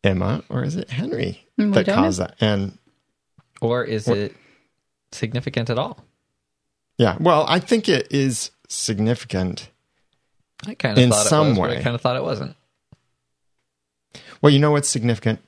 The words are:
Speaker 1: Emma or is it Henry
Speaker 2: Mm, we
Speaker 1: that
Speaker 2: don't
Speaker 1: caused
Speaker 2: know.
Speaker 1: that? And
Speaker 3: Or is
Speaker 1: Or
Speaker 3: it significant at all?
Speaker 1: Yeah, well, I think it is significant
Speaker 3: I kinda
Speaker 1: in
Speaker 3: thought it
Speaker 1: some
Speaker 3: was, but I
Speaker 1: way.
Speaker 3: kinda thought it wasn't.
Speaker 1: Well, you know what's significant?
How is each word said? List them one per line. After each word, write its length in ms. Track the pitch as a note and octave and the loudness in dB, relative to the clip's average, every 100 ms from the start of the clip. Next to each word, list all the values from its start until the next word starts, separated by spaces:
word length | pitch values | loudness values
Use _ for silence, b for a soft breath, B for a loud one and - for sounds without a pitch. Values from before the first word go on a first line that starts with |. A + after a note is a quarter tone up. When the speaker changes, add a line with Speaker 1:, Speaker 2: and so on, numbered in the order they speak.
Speaker 1:
Emma 380 | G2+ F#2 F#2 C3+ - | 2 0 -2 -4 -6
or 140 | B2+ | -6
is 140 | C3+ E3+ | -6 -6
it 140 | - | -8
Henry 500 | B2+ A#3 A#3 - - _ - | -8 -6 -6 -6 -8 _ -2
Speaker 2:
Mm, 80 | G#3 | 2
we 40 | |
Speaker 1:
that 140 | G3+ G3 | 2 2
Speaker 2:
don't 100 | G3+ | 0
Speaker 1:
caused 240 | - F2+ | 0 0
Speaker 2:
know. 60 | F2+ | -6
Speaker 1:
that? 100 | - | -2
And 380 | A2 G2+ G2 - _ _ _ _ _ _ _ - | 0 0 -2 -8 _ _ _ _ _ _ _ -6
Speaker 3:
Or 240 | A#2 B2 | -2 -2
is 240 | - A2 G#2+ | -2 -4 -2
Speaker 1:
Or 80 | G#2 | -2
Speaker 3:
it 200 | G#2 - b b b _ _ _ _ | -2 -10 b b b _ _ _ _
significant 580 | - A2+ A#2 A#2+ A#2+ A2+ | -10 -6 -6 -6 -6 -2
at 80 | A#2+ | -4
all? 260 | E3 - _ _ _ _ _ _ _ _ _ - | -4 -10 _ _ _ _ _ _ _ _ _ 0
Speaker 1:
Yeah, 180 | A2 F#2 | 0 2
well, 260 | E3 D3+ D#3 | 4 4 4
I 100 | E3+ | 0
think 280 | - A#3 G#3+ | 2 0 2
it 180 | C#3 - | 0 0
is 400 | C#3 C3+ A#2 - _ _ | 0 0 -2 -8 _ _
significant 1000 | - - G#2 G#2+ A#2+ - F#2+ F2+ - - _ _ _ _ _ _ _ _ _ - | -8 -4 -2 0 -2 -4 -4 -4 -6 -14 _ _ _ _ _ _ _ _ _ -16
Speaker 3:
I 80 | |
kinda 260 | A3+ C3 A2 | -6 0 4
Speaker 1:
in 100 | B2 | 4
Speaker 3:
thought 160 | G#2+ G#2+ | 4 4
it 20 | |
Speaker 1:
some 200 | D3+ D3+ | 4 4
Speaker 3:
was, 80 | G#2+ | 2
but 120 | D#2+ | 0
I 40 | D#2+ | -2
Speaker 1:
way. 60 | |
Speaker 3:
kinda 160 | - A#2 | -4 -2
thought 180 | B2+ B2+ | -2 -2
it 60 | |
wasn't. 320 | - A#2 - - _ _ _ - _ _ _ _ _ _ _ _ _ _ _ B B B | -4 -6 -8 -12 _ _ _ -20 _ _ _ _ _ _ _ _ _ _ _ B B B
Speaker 1:
Well, 120 | D3 | 4
you 60 | C#3 | 6
know 120 | D3 | 4
what's 160 | D3 D3 | 2 0
significant? 520 | - A#2 A2+ A2+ A2 | -2 0 0 0 -4